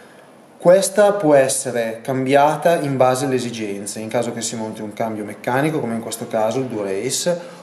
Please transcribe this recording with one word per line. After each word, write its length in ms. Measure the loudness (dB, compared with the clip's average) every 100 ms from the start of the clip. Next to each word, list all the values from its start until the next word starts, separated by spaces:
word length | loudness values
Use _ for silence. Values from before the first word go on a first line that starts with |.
| -20 -20 -20 -20 -20 0
Questa 560 | 6 6 6 4 4
può 200 | 4 4
essere 640 | 4 4 0 -4 -2 -4 -6
cambiata 760 | -6 -4 2 4 4 4 2 2
in 200 | 0 2
base 280 | 4 2
alle 100 | 0
esigenze, 640 | -2 -2 -6 -6 -8 -10 -10
in 100 | -4
caso 240 | -4 -4
che 80 | -4
si 140 | -6
monti 280 | -6 -8 -8
un 100 | -10
cambio 320 | -6 -6 -6
meccanico, 560 | -8 -8 -2 0 0 -2
come 140 | -4
in 60 | -4
questo 280 | -6 -8 -4
caso 320 | -2 0 0
il 60 | -4
Durace, 960 | -4 -4 -4 -4 -2 -2 -4 -6 -18